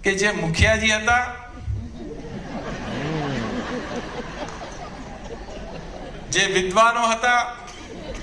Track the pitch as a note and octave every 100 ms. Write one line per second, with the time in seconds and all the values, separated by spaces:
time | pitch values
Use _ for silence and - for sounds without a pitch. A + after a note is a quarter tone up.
0 | G3 F#3+ G#3 F#3+ E3 E3 G#3 A3 A3 G#3+
1 | A3 A#3+ B3 A#3+ - - - - A#3 -
2 | - - - - - - - - - -
3 | D3 D#3 D3 C3 A#2 A#3+ A3+ B3 - A#3+
4 | - A#3+ - - D4 - E3+ - D3 C#3+
5 | - - - - - - - - - -
6 | - - - F3+ G3 F#3+ F#3 F#3+ A3+ A#3
7 | A#3 A3+ B3 A#3+ - - - - - -
8 | - -